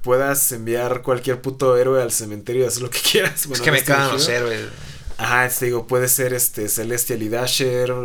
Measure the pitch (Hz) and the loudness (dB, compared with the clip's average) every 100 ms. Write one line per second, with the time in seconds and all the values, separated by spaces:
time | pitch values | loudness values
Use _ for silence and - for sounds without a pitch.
0 | 123 127 139 139 - 117 113 120 123 123 | 2 2 4 2 0 -2 -2 0 0 -2
1 | 135 123 131 123 135 127 131 123 127 131 | 0 0 0 -2 -4 0 4 4 4 4
2 | 117 - 107 104 123 123 123 110 123 - | 2 -2 -4 -8 -4 0 0 0 -4 -2
3 | - 214 190 - 147 127 160 139 131 139 | 2 2 2 -2 -4 0 2 2 4 2
4 | 139 117 120 120 120 110 107 - - - | 2 0 0 0 0 -2 -6 -10 -14 -12
5 | - - 113 123 123 - 123 120 110 127 | -10 -6 0 2 2 0 -2 -2 0 0
6 | 127 - 127 123 - - 104 113 113 117 | 2 2 0 0 -2 -2 -4 -4 -2 -4
7 | - 113 107 117 123 - 131 123 123 123 | -2 -4 -2 -2 0 0 0 0 0 -2